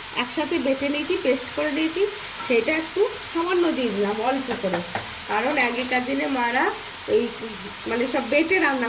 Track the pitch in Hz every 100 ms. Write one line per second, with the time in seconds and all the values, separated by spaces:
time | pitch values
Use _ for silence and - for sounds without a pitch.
0 | - - 247 320 294 339 262 262 285 294
1 | 302 370 262 262 - - 302 285 320 349
2 | 403 - - - - 233 233 320 320 370
3 | 453 - - 330 349 359 339 254 240 196
4 | 202 220 240 277 247 214 185 175 - -
5 | - - - 208 254 294 240 233 254 254
6 | 247 277 294 262 240 247 359 403 - -
7 | - 214 240 - 220 196 196 - 220 233
8 | 269 294 240 285 320 370 302 262